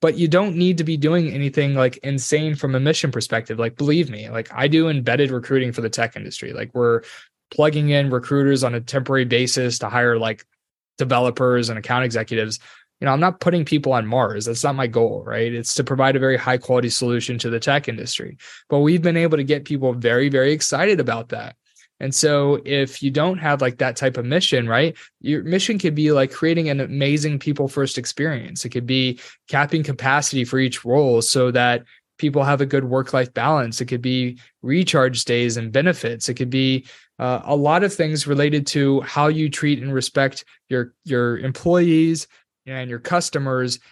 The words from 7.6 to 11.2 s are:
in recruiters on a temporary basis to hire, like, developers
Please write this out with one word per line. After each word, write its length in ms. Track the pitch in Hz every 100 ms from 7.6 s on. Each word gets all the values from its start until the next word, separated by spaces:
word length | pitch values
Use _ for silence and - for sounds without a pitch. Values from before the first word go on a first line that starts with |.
| 151 151 147
in 200 | 143 139
recruiters 540 | 127 - 143 139 139
on 120 | 123 120
a 60 |
temporary 420 | 120 139 127 135
basis 560 | 123 123 123 131 123 117
to 80 | 107
hire, 320 | 123 120 117
like, 260 | 113 107 - _ _ _ _ -
developers 720 | 131 123